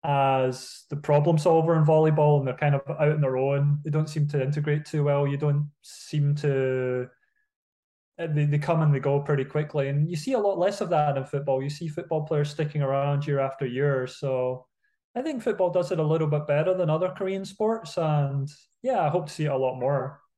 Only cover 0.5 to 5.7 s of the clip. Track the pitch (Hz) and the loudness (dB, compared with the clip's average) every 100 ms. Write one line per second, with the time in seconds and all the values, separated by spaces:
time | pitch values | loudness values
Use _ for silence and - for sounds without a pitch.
0.5 | 127 - - _ 147 - 147 147 160 175 | -2 -10 -18 _ -10 2 4 4 2 4
1.5 | 165 160 160 156 156 156 151 151 147 131 | 4 4 4 4 6 4 4 4 4 2
2.5 | 131 147 143 139 147 151 151 139 131 135 | 0 0 0 -2 0 2 2 2 2 0
3.5 | 143 143 147 - 151 156 160 147 147 131 | 2 2 0 -2 -2 -2 -2 0 0 0
4.5 | 147 147 147 151 156 143 143 143 143 147 | -2 0 -2 -2 -2 2 2 0 0 0
5.5 | 143 147 | 0 -2